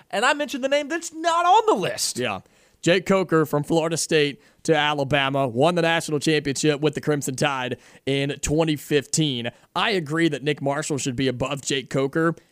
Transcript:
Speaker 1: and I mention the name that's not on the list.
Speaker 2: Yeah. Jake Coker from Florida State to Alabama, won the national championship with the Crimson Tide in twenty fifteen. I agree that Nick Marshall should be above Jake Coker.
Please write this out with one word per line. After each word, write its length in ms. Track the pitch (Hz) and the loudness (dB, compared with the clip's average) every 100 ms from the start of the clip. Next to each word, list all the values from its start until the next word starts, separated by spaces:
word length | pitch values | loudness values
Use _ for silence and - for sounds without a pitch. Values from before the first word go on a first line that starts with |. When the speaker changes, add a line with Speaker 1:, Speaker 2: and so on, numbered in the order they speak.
| _ | _
Speaker 1:
and 140 | 202 247 | 0 0
I 80 | |
mention 260 | 294 294 269 | 0 -4 -4
the 80 | 269 | 0
name 200 | 285 285 | 0 0
that's 240 | 330 330 | -6 -8
not 320 | 311 330 330 349 | -4 0 2 6
on 160 | 415 440 | 6 4
the 140 | 269 | 2
list. 380 | 156 - - - | 0 -4 -4 -4
Speaker 2:
Yeah. 220 | 123 95 - _ _ _ | -4 -6 -10 _ _ _
Jake 240 | 170 185 - | 2 2 4
Coker 400 | 190 185 160 147 | 2 4 2 2
from 160 | 147 | 0
Florida 340 | 143 165 160 160 | 0 0 0 -2
State 420 | - 160 147 131 _ _ | 0 2 2 -2 _ _
to 140 | - 151 | 0 2
Alabama, 720 | 147 151 139 147 135 139 135 | 2 0 0 0 2 0 0
won 260 | 113 156 | 2 2
the 80 | 175 | 4
national 380 | 165 165 156 151 | 2 0 -2 -2
championship 640 | 160 151 147 131 151 143 | 0 0 0 0 0 2
with 120 | 151 | 0
the 80 | 135 | 0
Crimson 340 | 151 147 135 131 | -2 -2 -2 -2
Tide 420 | 147 135 127 123 - - - | -2 -2 -4 -8 -12 -10 -4
in 320 | 139 139 139 | -2 -2 -4
twenty 320 | - 151 160 147 | -2 0 0 -2
fifteen. 760 | - 147 - - 156 123 117 - _ 170 | 0 0 0 0 0 -2 -6 -10 _ -4
I 160 | 214 | -2
agree 360 | 190 147 160 165 | -2 -2 0 0
that 140 | 139 | 0
Nick 180 | 139 147 | -2 -2
Marshall 380 | 139 143 151 143 | -2 -4 -4 -4
should 160 | 143 123 | -2 -2
be 120 | 135 | -2
above 360 | 123 131 143 | -2 -4 -4
Jake 260 | - 135 127 | -4 -4 -2
Coker. 460 | 143 135 165 165 160 _ | -2 0 0 0 -2 _